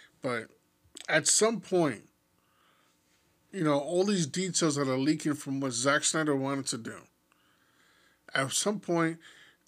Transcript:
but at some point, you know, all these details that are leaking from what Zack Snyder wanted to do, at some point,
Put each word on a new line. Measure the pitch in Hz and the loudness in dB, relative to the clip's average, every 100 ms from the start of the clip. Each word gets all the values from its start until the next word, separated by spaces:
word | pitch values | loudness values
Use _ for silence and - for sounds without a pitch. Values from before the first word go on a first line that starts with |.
| - _ | -20 _
but | 135 117 110 _ _ _ _ - - | -4 -4 -6 _ _ _ _ -18 0
at | 156 143 | 2 4
some | - 220 220 | 4 2 0
point, | - 185 156 101 - _ _ _ _ _ _ _ _ _ _ _ _ _ _ | 0 2 2 -2 -12 _ _ _ _ _ _ _ _ _ _ _ _ _ _
you | 196 | -2
know, | 156 143 | 2 2
all | 143 175 | 2 0
these | 196 196 147 | 2 2 0
details | 175 190 - 165 139 | -2 -2 0 0 2
that | 135 | 0
are | 131 | 2
leaking | 139 160 156 | 2 0 -2
from | 143 143 135 | -4 -4 -4
what | 135 | -4
Zack | 117 131 147 | 0 2 2
Snyder | - 160 151 139 | 2 0 0 0
wanted | 135 139 135 | 0 -4 -4
to | 123 | -8
do, | 117 95 - _ _ _ _ _ _ _ _ _ _ _ - 143 | -10 -14 -20 _ _ _ _ _ _ _ _ _ _ _ -6 -2
at | 135 | -2
some | - 202 214 | -2 -2 -4
point, | - 170 165 165 - - - _ | -2 0 0 -2 -16 -20 -20 _